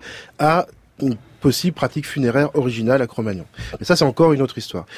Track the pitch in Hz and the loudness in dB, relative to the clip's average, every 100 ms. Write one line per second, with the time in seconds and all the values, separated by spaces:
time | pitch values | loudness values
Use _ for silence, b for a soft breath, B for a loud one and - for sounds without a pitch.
0 | B B B - 151 170 - - _ - | B B B 0 2 2 0 -8 _ -6
1 | 139 113 - - 139 - 180 - 131 151 | -4 -4 -8 -2 0 0 -2 -2 -4 -4
2 | - 147 123 127 147 147 127 113 113 135 | -6 -2 0 2 2 0 -2 0 2 2
3 | 120 - 110 92 78 B B B - 175 | 0 -4 -6 -6 -10 B B B 0 2
4 | 143 120 165 139 135 - - 87 - | 2 4 4 4 0 -4 -10 -10 -12